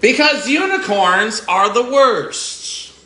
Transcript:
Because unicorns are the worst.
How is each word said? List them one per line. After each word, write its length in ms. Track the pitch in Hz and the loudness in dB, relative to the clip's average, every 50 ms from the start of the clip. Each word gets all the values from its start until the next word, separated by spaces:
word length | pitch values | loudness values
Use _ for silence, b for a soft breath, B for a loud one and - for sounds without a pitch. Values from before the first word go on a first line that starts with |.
Because 480 | - 247 262 269 302 302 294 - - 240 | 4 2 2 4 2 2 2 0 -2 -2
unicorns 960 | 277 320 381 381 392 381 - - 208 202 190 180 180 190 208 220 214 - - | -2 0 0 -2 -2 -4 -2 -2 0 2 2 2 2 2 0 -2 -4 -8 -4
are 260 | - 175 190 196 208 | -2 0 2 2 2
the 180 | 202 240 247 247 | 2 0 -2 2
worst. 1000 | 269 277 269 254 226 170 143 - - - - - - - - - - - - - - - _ | 4 4 4 4 4 0 -4 -8 -10 -10 -10 -10 -12 -12 -12 -12 -12 -12 -14 -16 -20 -20 _